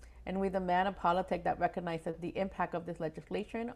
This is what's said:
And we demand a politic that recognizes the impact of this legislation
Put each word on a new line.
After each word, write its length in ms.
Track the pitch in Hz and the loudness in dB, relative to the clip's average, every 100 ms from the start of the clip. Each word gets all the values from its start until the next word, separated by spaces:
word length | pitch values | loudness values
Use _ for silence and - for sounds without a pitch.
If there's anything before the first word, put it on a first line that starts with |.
| - - - | -20 -14 -4
And 120 | 190 | 0
we 100 | 196 | 2
demand 380 | 190 180 180 190 | 2 2 4 4
a 20 | |
politic 520 | 190 175 175 185 180 170 | 2 4 4 2 0 2
that 120 | 170 | 2
recognizes 580 | 175 185 175 165 165 - | 2 0 -2 -2 -2 -4
the 200 | 165 - | -4 0
impact 380 | 196 - 170 175 | -2 0 0 0
of 100 | 170 | -4
this 140 | 170 | -2
legislation 720 | 160 156 - 180 208 233 233 | -4 -4 -6 -4 -4 -4 -4